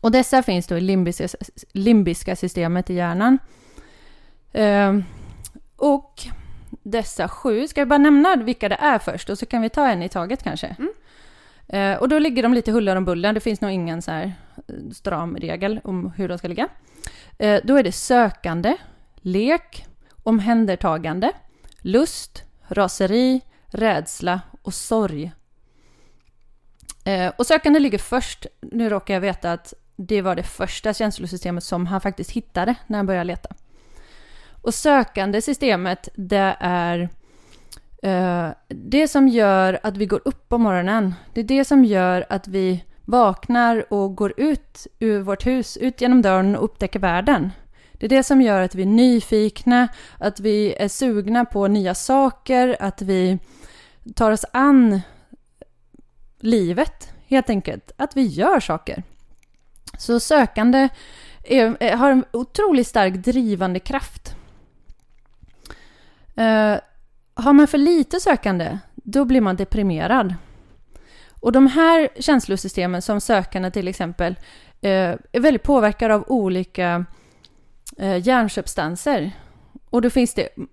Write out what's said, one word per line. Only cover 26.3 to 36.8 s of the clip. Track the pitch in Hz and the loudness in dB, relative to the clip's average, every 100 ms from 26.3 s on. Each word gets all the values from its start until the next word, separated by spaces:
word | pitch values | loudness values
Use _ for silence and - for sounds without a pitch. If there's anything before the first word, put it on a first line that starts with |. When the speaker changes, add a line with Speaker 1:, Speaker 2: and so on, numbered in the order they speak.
| _ _ _ _ _ - - - | _ _ _ _ _ -20 -10 -4
Speaker 1:
Eh, | 190 180 - | -2 -2 -2
och | 247 | 2
sökande | 320 - 311 | 2 4 4
ligger | 277 196 | 4 -2
först. | - 247 - - - _ | -4 -4 -4 -12 -16 _
Nu | - 233 226 | -10 -4 -2
råkar | 202 - | -4 -4
jag | 190 | -4
veta | 196 180 170 | -2 -4 -6
att | 170 - - _ - | -8 -10 -20 _ -18
det | 180 208 | -4 -2
var | 185 170 | -2 -4
det | |
första | 170 - 190 - 214 | -8 -8 -8 -6 -6
känslosystemet | 202 220 - 175 180 180 175 | -2 -4 -4 -10 -8 -6 -8
som | - 175 175 | -6 -6 -4
han | 190 | -4
faktiskt | 202 190 - | -4 -8 -8
hittade | 240 - - 190 247 - | -10 -8 -4 -4 -4 -6
när | 214 | -4
han | 196 | -2
började | 185 | -2
leta. | 175 - - - - - _ - - - - - - - | -4 -8 -14 -20 -20 -20 _ -20 -20 -20 -20 -20 -20 -8
Och | - | -6
sökande | - 302 285 226 - 190 202 | -2 4 4 2 -4 -2 -2
systemet, | 269 269 269 185 180 180 - - | -4 -2 0 0 -2 -6 -10 -14
det | 185 202 196 - | -2 0 0 -2
är, | 180 180 | -4 -2